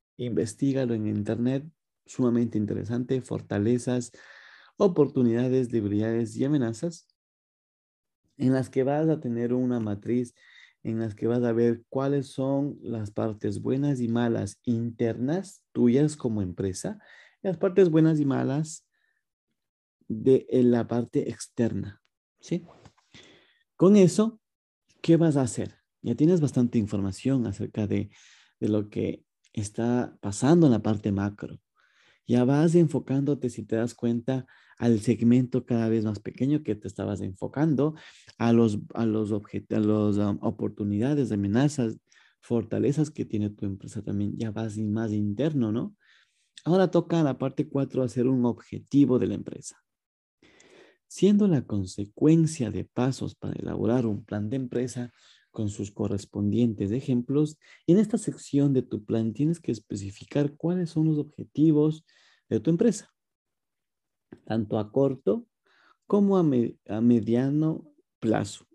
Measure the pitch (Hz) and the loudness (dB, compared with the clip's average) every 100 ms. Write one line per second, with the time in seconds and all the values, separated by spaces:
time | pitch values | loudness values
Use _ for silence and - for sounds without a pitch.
0 | _ - 123 113 131 - 139 135 123 113 | _ -12 -6 -4 -4 -2 -2 0 0 -2
1 | 107 104 104 113 123 135 156 _ _ _ | -2 -2 -2 -2 0 -2 -6 _ _ _
2 | _ - 123 120 120 110 104 104 101 120 | _ -2 0 2 0 -2 -4 -4 -6 -6
3 | 123 131 - 107 - 104 107 123 127 123 | -2 -4 -4 -10 -4 -2 0 0 0 -4
4 | 120 - - - - - - - 208 170 | -4 -14 -20 -20 -20 -20 -16 0 2 4
5 | 139 135 120 117 127 131 120 117 101 104 | 2 4 2 2 0 0 0 -2 0 0
6 | 110 117 110 110 135 151 113 113 170 165 | 0 -2 -4 -4 0 0 -2 -4 -8 -10
7 | _ _ _ _ _ _ _ _ _ _ | _ _ _ _ _ _ _ _ _ _
8 | _ _ _ - 131 131 117 135 131 143 | _ _ _ -2 0 0 0 -2 0 2
9 | 160 156 127 117 120 127 127 120 107 101 | 2 0 -2 -4 -2 0 0 -2 -4 -6
10 | 110 120 120 _ _ - - _ - 113 | -2 -2 -4 _ _ -20 -20 _ -8 -4
11 | 113 104 113 120 120 113 120 117 _ 135 | -6 -4 -2 0 0 2 2 0 _ -4
12 | 139 143 131 - 135 139 143 - - 117 | -2 -2 -4 -6 -2 -2 -2 -4 -4 -4
13 | 104 110 110 107 110 104 113 131 143 131 | -6 -4 -4 -2 -4 -4 -2 0 0 0
14 | 117 117 120 110 104 - - 117 117 113 | 0 0 0 0 -4 -8 -4 -2 -2 -2
15 | 117 110 127 180 190 - _ 123 120 127 | -2 0 -2 -4 -6 -18 _ 2 4 4
16 | 151 147 123 104 92 87 95 92 - 220 | 2 0 -4 -2 -4 -2 -4 -4 -8 -10
17 | _ - - _ 196 165 196 190 180 156 | _ -20 -20 _ -6 -2 0 4 4 6
18 | 160 156 139 127 127 139 156 - _ _ | 4 4 0 0 -2 -2 -6 -10 _ _
19 | _ _ _ _ _ _ _ _ _ _ | _ _ _ _ _ _ _ _ _ _
20 | - 110 131 131 - 127 123 120 104 117 | -10 -2 2 2 2 2 4 2 0 -4
21 | 117 143 - - - - 113 98 98 - | -2 -4 -6 -10 -12 -2 -2 -2 -8 -14
22 | _ _ _ _ - 170 - - - _ | _ _ _ _ -8 -8 -8 -20 -20 _
23 | _ - - - _ _ _ - 180 208 | _ -20 -20 -20 _ _ _ 4 6 8
24 | 175 190 220 - _ _ _ _ _ _ | 8 6 0 -2 _ _ _ _ _ _
25 | - 165 165 143 120 113 101 _ _ _ | 2 4 6 2 0 -4 -10 _ _ _
26 | 110 123 156 180 143 131 120 120 101 104 | -6 2 2 4 2 0 0 0 -2 -2
27 | 98 98 131 135 110 98 107 - 101 101 | -4 -4 -2 -2 -2 -6 -8 -4 -2 -2
28 | 104 _ _ _ _ - 110 107 107 - | -4 _ _ _ _ -6 -2 -2 -2 -6
29 | 101 - _ _ _ - 104 - 120 123 | -6 -6 _ _ _ -8 -8 -4 -2 0
30 | - - 101 101 131 175 151 107 104 107 | -4 -8 -10 -2 4 6 6 4 2 -2
31 | 107 98 101 101 - - _ _ _ _ | -2 -2 -2 -6 -14 -16 _ _ _ _
32 | _ _ - 120 123 143 165 170 160 127 | _ _ -2 0 2 2 4 4 4 0
33 | - 135 139 143 127 - 104 113 120 - | -2 -2 -2 -2 -4 -8 -6 -2 -2 -2
34 | 120 117 123 131 - _ _ - 120 110 | -2 -2 -2 -4 -6 _ _ -2 2 2
35 | 113 104 117 123 123 127 - 117 113 110 | 2 2 4 4 4 -2 -2 -2 0 0
36 | 107 101 - - 131 147 151 104 98 98 | 0 -4 -10 -4 -2 0 -2 -6 -8 -8
37 | 101 101 101 95 104 135 160 127 151 156 | -6 -4 -8 -10 -10 -2 0 2 0 -2
38 | - - - - 117 117 113 104 - - | -18 -20 -20 -2 4 4 4 0 -8 -4
39 | 113 107 104 107 104 104 104 107 107 107 | -2 -2 -2 -4 -6 -12 -4 0 2 2
40 | 104 101 104 - - - 104 104 104 101 | 2 2 0 -2 -4 -4 -8 -4 -4 -2
41 | 127 147 117 107 98 113 143 139 113 110 | 0 0 -2 -2 0 2 2 0 -4 -4
42 | _ _ _ _ - 120 - 107 110 147 | _ _ _ _ -4 -4 -2 -2 0 0
43 | 151 - - 107 104 104 101 95 - 110 | -2 -4 -6 -4 -4 -4 -8 -8 -12 -12
44 | 104 101 101 - 113 110 110 107 107 107 | -8 -4 -4 -4 -8 -6 -8 -6 -4 -2
45 | 113 104 104 104 156 147 110 113 196 _ | -2 -2 -2 -2 -2 0 -2 -2 -6 _
46 | _ _ _ _ _ - 151 190 180 175 | _ _ _ _ _ -10 0 2 4 2
47 | 170 165 147 120 135 139 147 139 135 135 | 2 0 0 0 -4 -4 -4 -2 -2 -2
48 | 127 127 127 131 120 110 - 104 - 143 | -2 0 0 2 0 -2 -10 -14 0 4
49 | 131 127 101 101 - - - - _ _ | 4 4 0 -4 -8 -14 -16 -20 _ _
50 | _ _ _ _ _ _ _ - - _ | _ _ _ _ _ _ _ -20 -20 _
51 | _ - 190 208 208 143 - 104 92 - | _ 0 4 4 4 2 0 -6 -6 -8
52 | 104 - 147 165 156 156 110 95 - - | -12 2 4 6 4 0 -4 -4 -6 -2
53 | 127 123 107 - 101 - 85 85 101 127 | -2 -2 -8 -8 -10 -8 -8 -2 0 0
54 | 113 104 107 104 107 135 123 123 123 123 | 0 -4 -6 -6 -4 -6 -6 -6 -6 -8
55 | 120 _ _ _ _ - 104 104 101 - | -12 _ _ _ _ -8 -6 -6 -10 -6
56 | 104 101 - 104 101 107 120 101 98 120 | -4 -4 -6 -4 -2 2 0 0 -4 -4
57 | 135 123 123 139 151 - _ - - 190 | -2 -2 0 -2 -2 -4 _ -10 2 2
58 | 214 240 - - - 143 143 127 - 107 | 4 -2 -4 -10 -4 0 2 2 0 -8
59 | 107 113 113 110 151 170 - 110 - 101 | -4 -2 -2 -2 -2 -2 -4 -6 -6 -8
60 | 98 - - 143 147 147 160 180 165 160 | -8 -12 -4 -2 -2 -2 -4 -4 -4 0
61 | 160 151 - - 110 - 160 147 156 156 | 0 0 -4 -10 -10 2 4 6 2 0
62 | _ _ _ _ - 110 127 170 240 - | _ _ _ _ -4 -2 0 2 2 0
63 | - _ _ _ _ _ _ _ _ _ | -10 _ _ _ _ _ _ _ _ _
64 | _ _ _ - - 113 104 113 104 135 | _ _ _ -20 -6 -4 -2 -4 -2 0
65 | 139 127 190 233 - _ _ _ _ _ | 0 0 -2 -2 -4 _ _ _ _ _
66 | - 202 196 190 160 123 117 - - 107 | -2 0 2 4 4 2 0 -4 -10 0
67 | 120 120 107 120 135 151 160 - - _ | 4 4 4 0 0 0 -2 -4 -10 _
68 | _ - 110 107 104 - _ | _ -6 0 0 -2 -10 _